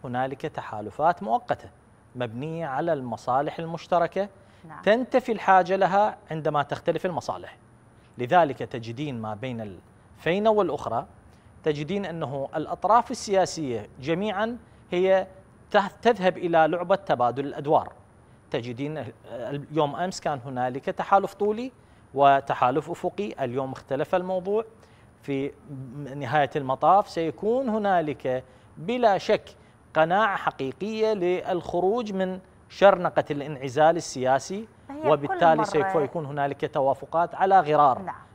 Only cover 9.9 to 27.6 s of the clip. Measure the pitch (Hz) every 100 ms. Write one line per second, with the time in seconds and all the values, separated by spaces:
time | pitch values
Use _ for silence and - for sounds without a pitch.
9.9 | _ _ - 156 185 220 208 180 139 -
10.9 | 113 175 - - _ _ - 156 147 147
11.9 | 202 190 165 143 139 135 156 151 175 180
12.9 | 233 233 240 - 190 175 - 139 113 104
13.9 | - 135 165 214 190 226 240 - - _
14.9 | 180 190 190 190 - - _ - 208 196
15.9 | - 226 220 185 165 170 165 160 170 175
16.9 | 196 - 135 120 120 139 151 143 147 -
17.9 | - _ _ _ _ _ 127 120 117 143
18.9 | 151 110 - - 117 117 147 139 151 147
19.9 | 139 180 - 170 143 131 127 127 131 -
20.9 | 180 170 196 196 - 208 214 254 _ _
21.9 | _ _ 135 139 139 - 131 127 143 147
22.9 | 165 180 - 208 - 131 123 131 127 -
23.9 | 135 147 185 185 185 180 208 220 - -
24.9 | _ - _ - 135 139 - - 135 131
25.9 | 139 139 143 131 151 139 156 131 131 151
26.9 | 190 202 - 160 - 202 247